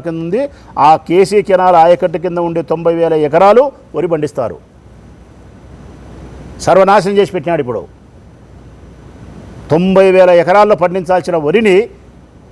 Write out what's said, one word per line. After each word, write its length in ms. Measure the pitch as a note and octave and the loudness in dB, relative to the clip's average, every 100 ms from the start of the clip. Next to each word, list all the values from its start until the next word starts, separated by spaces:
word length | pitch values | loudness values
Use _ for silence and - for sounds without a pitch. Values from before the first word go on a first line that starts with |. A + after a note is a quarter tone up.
కింద 160 | E3+ E3 | -4 -8
ఉంది. 180 | E3+ G#3+ C#4 - - - C#3+ | -6 -6 -6 -10 -14 0 2
ఆ 20 | D#3+ - | 2 0
కేసీ 300 | F3 G3 G#3 G3 | 0 2 0 0
కెనాల్ 280 | F3+ F#3 E3+ | 0 2 4
ఆయకట్టు 340 | E3 F3 F3+ E3 F3+ | 4 2 -2 -4 -6
కింద 120 | F3 E3+ | -6 -6
ఉండే 140 | E3+ D3+ | -6 -6
తొంభై 240 | E3 E3+ E3+ | -4 -2 -2
వేల 140 | E3 D#3 D3 | -2 0 0
ఎకరాలు 340 | D#3+ G3 A3+ - - - - | 2 4 4 2 -4 -14 -8
వరి 120 | F3 | -4
పండిస్తారు. 440 | D#3+ D3 - A2 E2+ - _ - - - - - - - - - - - - - - - - - - - | -4 -6 -6 -8 -10 -20 _ -20 -20 -20 -20 -20 -20 -20 -20 -20 -20 -20 -20 -20 -20 -20 -20 -20 -10 0
సర్వనాశనం 500 | F3+ F#3+ G#3 F3+ G3+ | 2 4 2 0 -2
చేసి 160 | G3 | -2
పెట్టినాడు 280 | F#3 E3 E3 | -4 -6 -6
ఇప్పుడు. 180 | B2 G#2+ - - - - - - - - - - - - - - - - - - - | -4 -8 -10 -20 -20 -20 -20 -20 -20 -20 -20 -20 -20 -20 -20 -20 -20 -20 -20 -20 -4
తొంభై 340 | D#3 F#3 F#3+ F#3+ F#3 | -2 2 2 4 4
వేల 140 | F3+ F3 | 4 4
ఎకరాల్లో 340 | D#3+ G3+ G#3 G3+ | 2 2 2 2
పండించాల్సిన 520 | F3 F#3+ E3 F#3 F3+ E3 | 0 -4 -2 -2 -2 -4
వరిని 320 | D3 G3 G#3+ F#3 A#3 - - - - - - | 0 0 2 0 0 -12 -20 -20 -20 -20 -20